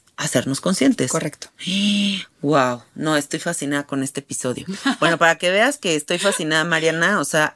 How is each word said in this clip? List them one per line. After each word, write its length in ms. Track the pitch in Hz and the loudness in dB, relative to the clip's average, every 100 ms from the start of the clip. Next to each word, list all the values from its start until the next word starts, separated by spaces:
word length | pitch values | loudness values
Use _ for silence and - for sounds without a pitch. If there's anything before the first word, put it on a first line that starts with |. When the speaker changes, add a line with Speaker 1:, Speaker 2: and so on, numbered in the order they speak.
| _ - | _ -8
Speaker 1:
hacernos 460 | 160 127 127 135 | -2 -2 0 -2
conscientes. 500 | - 190 269 240 127 | -2 2 2 2 0
Speaker 2:
Correcto. 360 | 160 160 - - - 175 | -2 -4 -8 -16 -12 -4
Speaker 1:
<gasps> 640 | 196 208 202 202 196 - _ | 0 0 2 0 -4 -8 _
Wow. 400 | 143 151 127 123 - | 0 2 2 -2 -8
No, 220 | - 156 151 | -6 -2 0
estoy 240 | 147 156 | -2 -4
fascinada 480 | - - 143 143 143 | -4 -4 -4 -4 -4
con 160 | 139 | -4
este 160 | 135 - | -4 -6
episodio. 460 | - - 127 120 - | -10 -6 -4 -6 -8
Speaker 2:
<laughs> 320 | 196 269 - | -6 -4 0
Speaker 1:
Bueno, 180 | 156 165 | 2 4
para 200 | 165 165 | 4 4
que 120 | 180 | 2
veas 280 | 190 247 285 | 2 2 0
que 180 | 190 156 | 0 -2
estoy 240 | - 175 | 0 0
fascinada, 460 | 196 196 156 160 170 | 0 0 0 0 2
Mariana, 560 | 160 160 160 170 202 | 2 2 2 2 2
o 40 | 143 | 0
sea, 300 | 160 151 | 0 0